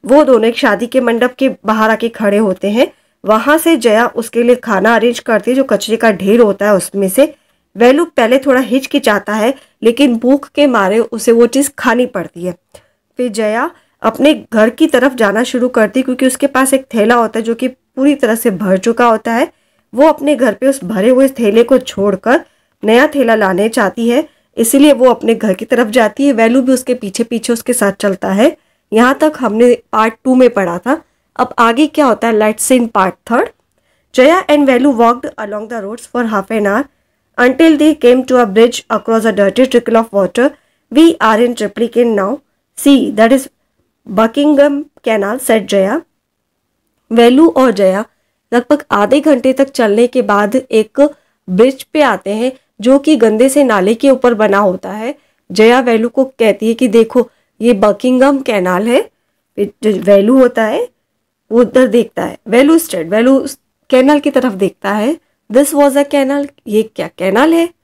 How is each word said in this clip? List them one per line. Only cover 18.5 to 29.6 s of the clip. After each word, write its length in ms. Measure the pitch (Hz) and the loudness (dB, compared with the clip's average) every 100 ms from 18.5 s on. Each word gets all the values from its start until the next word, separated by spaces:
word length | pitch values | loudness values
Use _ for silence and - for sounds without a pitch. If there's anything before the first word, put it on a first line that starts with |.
भर 280 | 185 196 190 | -4 -2 -2
चुका 280 | 226 233 240 | -2 0 0
होता 260 | 220 233 | 0 -2
है। 300 | 233 294 _ _ _ _ | -4 -4 _ _ _ _
वो 120 | 220 311 | 2 2
अपने 260 | 302 285 | 2 -2
घर 200 | 269 247 | 0 0
पे 120 | 202 262 | 0 -2
उस 180 | 269 | -2
भरे 260 | 180 214 214 | -6 -2 2
हुए 180 | 254 269 | 2 2
थैले 340 | 269 226 220 | 0 0 2
को 160 | 240 262 | 2 0
छोड़कर 640 | 254 - 202 190 220 302 - _ _ _ | -2 -4 -4 -2 -2 -2 -4 _ _ _
नया 220 | 208 233 302 | 0 2 2
थैला 280 | 294 233 | 0 0
लाने 340 | 220 196 185 220 | 0 0 0 -2
चाहती 400 | 226 196 202 233 | -2 -4 -2 -2
है, 200 | 247 320 _ _ - | -2 -4 _ _ -4
इसीलिए 360 | 226 277 294 | 0 4 4
वो 180 | 247 254 | 4 2
अपने 240 | - 220 | 2 -2
घर 180 | 233 220 | -2 -2
की 120 | 185 | -6
तरफ 220 | 220 233 233 | -2 -2 0
जाती 400 | 233 214 - 277 | 0 -2 0 -2
है। 60 | |
वेलू 300 | 226 226 254 | 2 2 2
भी 100 | 254 | 0
उसके 220 | 254 254 | -2 -2
पीछे 300 | 247 202 - | -6 -6 -8
पीछे 280 | 226 233 226 | -6 -6 -4
उसके 200 | 233 - | -6 -4
साथ 200 | 240 202 | -2 -2
चलता 400 | 196 208 185 196 | -2 -6 -4 -4
है। 240 | 190 269 - _ _ _ | 0 0 0 _ _ _
यहाँ 220 | 214 247 277 | 0 2 2
तक 120 | 311 302 | -2 -2
हमने 340 | 247 214 | -4 2